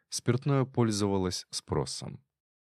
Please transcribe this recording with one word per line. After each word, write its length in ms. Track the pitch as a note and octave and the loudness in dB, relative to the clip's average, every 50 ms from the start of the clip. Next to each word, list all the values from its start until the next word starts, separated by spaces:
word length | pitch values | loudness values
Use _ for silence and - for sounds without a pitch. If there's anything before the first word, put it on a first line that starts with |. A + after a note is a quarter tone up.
| _ - | _ -10
спиртное 560 | - - - - A#2+ B2+ - D3 C#3 C3+ B2+ | -10 -6 0 0 0 2 2 2 2 2 2
пользовалось 840 | C3 C3+ B2+ A#2+ A2 G#2+ G2+ G#2 G2+ G2 G2 F#2 F#2 F2+ - - _ | 0 2 2 2 2 2 2 0 2 2 2 0 0 -2 -4 -8 _
спросом. 720 | - - - - D#2+ D2+ C2+ - - - - - - - _ _ _ _ _ _ _ _ _ _ _ | -10 -12 -6 -2 -2 -2 -2 -2 -6 -10 -10 -12 -12 -14 _ _ _ _ _ _ _ _ _ _ _